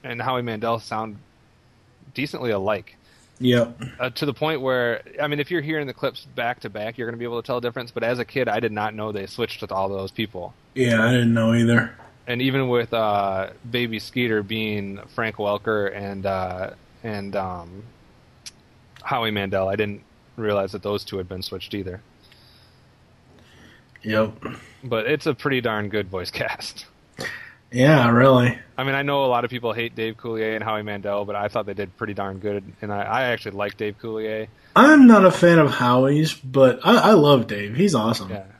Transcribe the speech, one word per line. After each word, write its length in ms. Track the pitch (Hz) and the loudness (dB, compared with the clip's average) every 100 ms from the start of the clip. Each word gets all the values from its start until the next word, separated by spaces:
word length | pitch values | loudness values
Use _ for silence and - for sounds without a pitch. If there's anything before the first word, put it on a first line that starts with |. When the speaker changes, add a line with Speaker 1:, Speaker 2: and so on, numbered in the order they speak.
Speaker 1:
and 180 | 131 120 | -10 -6
Howie 200 | 120 127 | -4 -2
Mandel 360 | 120 107 113 117 | -4 -4 -4 -4
sound 380 | - 110 110 104 _ _ _ _ _ _ _ _ - | -4 -8 -8 -12 _ _ _ _ _ _ _ _ -14
decently 380 | - 143 - 123 | -10 -8 -6 -4
alike. 440 | 101 95 101 - _ _ _ _ _ | -2 -2 -4 -6 _ _ _ _ _
Speaker 2:
Yep. 420 | 127 120 117 - - - | 2 2 2 -4 -16 -8
Speaker 1:
Uh, 120 | 127 | -8
to 140 | 123 147 | -4 -6
the 80 | |
point 260 | 127 151 151 | -2 -4 -2
where, 420 | 131 127 120 113 - - | -2 0 0 -4 -8 -6
I 60 | 147 | -4
mean, 140 | 147 | -4
if 100 | 143 | -4
you're 120 | 175 | -4
hearing 260 | 147 156 143 | -4 -6 -6
the 60 | |
clips 300 | - 135 120 - 127 | -6 -8 -8 -14 -6
back 240 | 120 123 | -6 -6
to 100 | 117 | -10
back, 260 | 101 107 113 | -8 -10 -8
you're 120 | 117 | -10
gonna 80 | 117 | -8
be 60 | |
able 180 | 120 120 | -8 -8
to 40 | 113 | -6
tell 140 | 123 | -4
the 60 | 120 | -4
difference. 240 | 127 117 | -8 -10
But 140 | 120 | -4
as 160 | 113 123 | -4 -2
a 40 | |
kid, 220 | 117 139 120 | -4 -2 -2
I 140 | 107 | -2
did 100 | 117 | -2
not 240 | 107 107 | -4 -6
know 160 | 107 107 | -6 -8
they 160 | 104 95 | -8 -10
switched 340 | - 113 - | -6 -6 -6
with 100 | 104 | -8
all 160 | 95 98 | -4 -4
those 240 | 98 98 | -4 -8
people. 420 | - 107 90 87 - _ | -6 -8 -8 -14 -16 _
Speaker 2:
Yeah, 300 | 131 120 113 | -2 0 2
I 60 | 113 | 2
didn't 240 | 127 117 | 2 2
know 180 | 117 113 | 2 2
either. 380 | 117 113 117 - - - _ - | 4 4 2 0 -12 -20 _ -8
Speaker 1:
And 120 | 120 | -2
even 280 | 131 135 131 | 0 0 0
with, 260 | 120 113 | 0 0
uh, 540 | 117 107 101 98 95 95 - 117 | 0 2 0 0 -2 -6 -10 -6
Baby 300 | 120 120 107 | -4 -2 -6
Skeeter 460 | - 127 120 110 | -6 -2 0 0
being 560 | 101 110 107 104 98 98 - - | -2 -4 -4 -4 -6 -12 -12 -6
Frank 200 | 110 107 | -6 -2
Welker 560 | 104 101 - 107 101 | -2 -2 0 0 -2
and, 320 | 101 98 98 | -6 -10 -6
uh, 460 | 98 95 92 92 95 - _ _ | -4 -4 -4 -6 -10 -12 _ _
and, 320 | 113 104 98 | -10 -10 -6
um, 480 | 98 92 90 85 95 113 _ _ _ _ _ - _ _ _ _ - | -6 -6 -10 -14 -20 -20 _ _ _ _ _ -20 _ _ _ _ -16
Howie 280 | - 131 113 | -6 -4 -2
Mandel, 340 | 104 98 95 95 | -4 -4 -2 -2
I 60 | |
didn't 280 | 104 104 101 _ _ _ - | -2 -4 -6 _ _ _ -8
realize 340 | 107 101 98 | -4 -2 -4
that 140 | 98 | -8
those 180 | 101 101 | -6 -6
two 140 | - 98 | -6 -10
had 100 | 92 | -10
been 140 | 92 | -12
switched 320 | - 95 - | -12 -12 -10
either. 260 | 104 90 90 _ _ _ _ _ _ _ _ _ _ _ _ _ - - - - - _ - | -10 -8 -12 _ _ _ _ _ _ _ _ _ _ _ _ _ -20 -20 -20 -20 -20 _ -14
Speaker 2:
Yep. 300 | 107 107 110 - - - - _ | -4 -2 -2 -4 -14 -16 -20 _
Speaker 1:
But 220 | 123 117 110 | -4 -4 0
it's 200 | 151 160 | -2 -2
a 80 | |
pretty 260 | 131 147 131 | -4 -2 0
darn 280 | 117 107 104 | 0 -4 -4
good 200 | 107 92 | -4 -4
voice 220 | 95 90 | -8 -8
<laughs> 0 | |
cast. 560 | - 117 - - - - _ _ - - - - - _ | -6 -6 -6 -12 -16 -20 _ _ -14 -12 -12 -18 -20 _
Speaker 2:
Yeah, 400 | 123 139 151 120 | 4 6 6 6
really. 480 | 117 135 127 123 - - - | 6 8 6 4 0 -12 -6
Speaker 1:
I 80 | |
mean, 100 | 135 | -4
I 80 | 135 | -2
know 220 | 143 143 | -2 0
a 40 | 135 | 2
lot 160 | 120 | 0
of 60 | 120 | -2
people 220 | 123 117 | -4 -4
hate 220 | 110 117 | -4 -6
Dave 220 | 117 113 110 | -6 -8 -6
Coulier 360 | 120 113 110 | -8 -4 -4
and 80 | 110 | -4
Howie 200 | 107 107 | -4 -4
Mandel, 420 | 107 101 101 101 | -6 -8 -4 -4
but 100 | 101 101 | -4 -6
I 120 | 104 | -4
thought 160 | 117 | -4
they 80 | 104 | -6
did 220 | 98 98 _ | -8 -10 _
pretty 160 | 107 | -8
darn 260 | 104 98 98 | -6 -8 -6
good, 240 | 104 101 98 - | -6 -8 -10 -14
and 100 | 104 | -8
I, 100 | 101 | -6
I 200 | 101 117 | -4 -2
actually 280 | 127 113 107 98 | -2 -4 -6 -6
like 220 | 101 - | -8 -6
Dave 180 | 107 101 | -8 -8
Coulier. 500 | 117 110 110 110 110 _ _ 196 | -10 -8 -6 -8 -10 _ _ 6
Speaker 2:
I'm 300 | 269 311 247 | 8 10 12
not 180 | 214 | 12
a 60 | 185 | 8
fan 280 | - 175 165 | 8 6 8
of 120 | 143 | 6
Howie's, 640 | - 123 127 131 147 156 | 2 2 4 4 2 0
but 460 | - 131 135 131 120 | -4 -2 6 6 6
I, 260 | 180 233 196 | 4 6 8
I 20 | |
love 340 | 208 147 139 110 | 6 8 6 4
Dave. 280 | 104 101 | -6 -6
He's 200 | 123 196 | 0 2
awesome. 340 | 131 110 113 95 | 2 0 -2 -6
Speaker 1:
Yeah. 140 | 104 95 | -10 -12